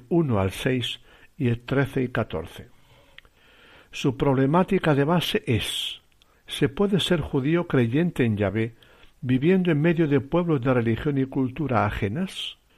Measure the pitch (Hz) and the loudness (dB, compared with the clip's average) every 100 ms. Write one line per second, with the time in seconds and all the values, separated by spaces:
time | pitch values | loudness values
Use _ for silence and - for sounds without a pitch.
0 | - 175 151 104 95 - 131 127 117 - | -2 0 2 2 0 -2 -2 -2 -4 -10
1 | - - - - 120 117 - 139 139 135 | -16 -20 -18 -4 -2 -2 -2 -2 0 -2
2 | 123 123 107 80 82 - - - _ - | -4 -4 -4 -6 -10 -16 -20 -20 _ -20
3 | _ - _ _ _ _ - - - - | _ -20 _ _ _ _ -20 -20 -18 -4
4 | 147 117 143 131 135 170 185 185 160 139 | -4 0 2 2 4 2 2 0 2 2
5 | 143 175 - 214 - 107 - - - - | 2 0 0 -4 0 -2 -2 -8 -10 -12
6 | _ _ _ _ - - 151 - 202 202 | _ _ _ _ -12 -2 -2 0 0 0
7 | - 175 - 143 135 170 170 139 117 139 | 0 -2 0 -2 0 0 0 2 2 2
8 | 175 - 120 101 98 107 113 - - - | 0 0 0 2 0 0 -4 -6 -20 -20
9 | - - 123 127 156 190 175 147 165 165 | -20 -10 -2 2 4 2 2 2 2 2
10 | 156 139 - 170 170 147 127 123 117 113 | 2 2 2 0 2 0 2 2 2 0
11 | 156 139 131 139 127 131 139 113 104 - | 0 -2 -2 -2 -2 -4 -2 0 0 -2
12 | 101 135 190 - - - _ | -4 -4 -6 -8 -12 -14 _